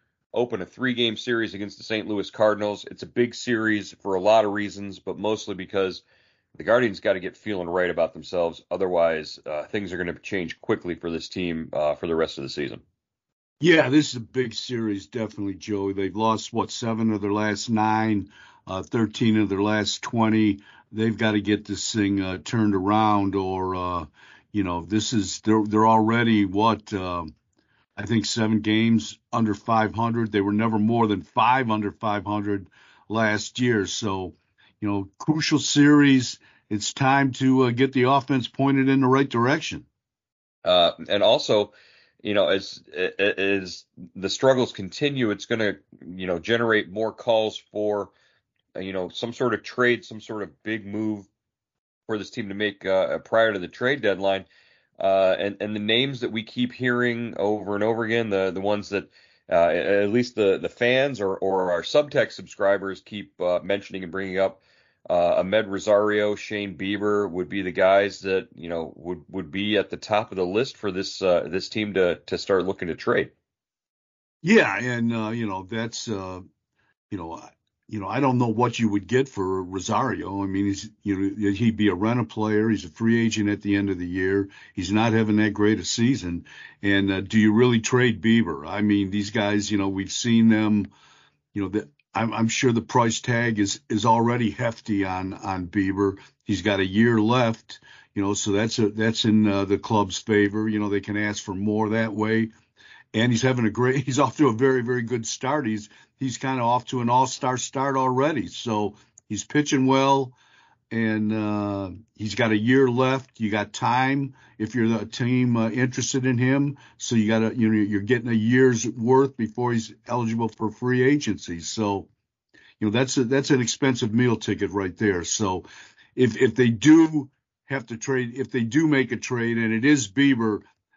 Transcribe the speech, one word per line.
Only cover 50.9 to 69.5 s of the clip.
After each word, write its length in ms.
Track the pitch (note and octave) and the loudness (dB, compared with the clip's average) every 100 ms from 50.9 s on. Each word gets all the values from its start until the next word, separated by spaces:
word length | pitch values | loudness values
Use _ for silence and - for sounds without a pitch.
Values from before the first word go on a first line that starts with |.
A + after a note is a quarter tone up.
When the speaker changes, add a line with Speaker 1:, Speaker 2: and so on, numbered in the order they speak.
| G#2 A2 G#2 G2 _ _ _ _ _ _ _ - | -6 -4 -6 -10 _ _ _ _ _ _ _ -8
Speaker 1:
for 100 | A2 | -6
this 140 | F#2+ | -6
team 180 | - G2+ | -10 -8
to 60 | G2 | -4
make, 280 | G#2+ G2+ F#2 | -4 -2 0
uh, 320 | F#2+ D#2+ D#2 | 0 0 -2
prior 340 | - A2+ A2+ | 0 4 4
to 60 | G2 | 2
the 80 | E2+ | -6
trade 340 | - B2 C#3+ | -4 -2 0
deadline. 440 | G#2 F#2 G2 F#2+ F#2 _ _ _ _ - | 0 0 0 -2 -4 _ _ _ _ -4
Uh, 360 | F#2+ F#2+ F#2+ F2+ | 2 4 4 2
and, 200 | G2+ G2+ | -2 -4
and 160 | G#2+ G#2+ | -6 -4
the 40 | |
names 420 | G#2 A#2 C3+ B2+ | 2 2 0 -4
that 100 | A#2+ | -6
we 100 | A2 | -6
keep 320 | G#2+ B2 B2 | -8 -4 -4
hearing 600 | - B2+ A#2+ B2 A#2 A#2 - | -2 -2 0 0 -2 -6 -2
over 380 | G2+ G#2+ G2 G2+ | -2 -2 -2 -2
and 80 | |
over 200 | G#2+ A2+ | 0 0
again, 280 | A2 A#2 A2+ | 0 0 0
the, 180 | G2 F#2+ | 0 0
the 120 | F2+ | -2
ones 280 | G2 G#2 G2+ | -2 -2 -2
that, 220 | G2+ - _ _ _ - | -6 -6 _ _ _ -2
uh, 160 | E2+ E2+ | 2 2
at 420 | E2+ F#2+ G2+ G2+ | 2 2 2 2
least 240 | A#2 A#2+ | 0 0
the, 240 | - G2+ E2+ | 0 2 2
the 120 | E2+ | -2
fans 520 | - A#2+ C3 C#3 A2+ | -2 2 2 0 -2
or, 160 | G2 F#2+ | -4 -2
or 340 | F#2+ F#2+ F2+ | -2 0 0
our 100 | E2+ | -2
subtext 480 | - D3 C#3+ C#3+ G#2+ | 0 0 2 0 -2
subscribers 680 | - F#2 - G2 G2+ G2 F#2 | -4 -14 0 2 2 -2 -10
keep, 380 | - G#2 F#2+ - | -12 -12 -12 -4
uh, 200 | F2+ F2 | -2 0
mentioning 400 | F2+ G2 G2 F#2+ | 0 -4 -4 -12
and 100 | F2+ | -8
bringing 280 | F#2+ G2 F#2 | -8 -4 0
up, 240 | F#2+ - _ _ _ _ - | -2 -2 _ _ _ _ -2
uh, 360 | F2 F2 - | 2 4 2
Amed 240 | F#2 G#2+ G2 | 2 0 0
Rosario, 640 | G2 G2+ G#2 G#2+ G#2 G#2 | -2 2 4 4 2 0
Shane 420 | G2+ - G#2+ G2+ F#2+ | -2 -6 -8 -8 -8
Bieber 540 | F#2+ G2+ G#2 G#2 G2+ | -6 -2 0 0 -2
would 200 | F2 F#2 | -4 -6
be 120 | G2+ | -6
the 100 | F#2 | -4
guys 500 | F2+ F#2+ G2 G2+ F2+ | 2 4 6 2 -2
that, 260 | F#2+ F#2+ E2+ - | -2 -2 -4 -12
you 140 | E2+ | -8
know, 220 | E2 D#2+ - | -6 -8 -10
would, 280 | E2 E2+ D2+ | -10 -10 -10
would 220 | F#2 D#2+ | -10 -8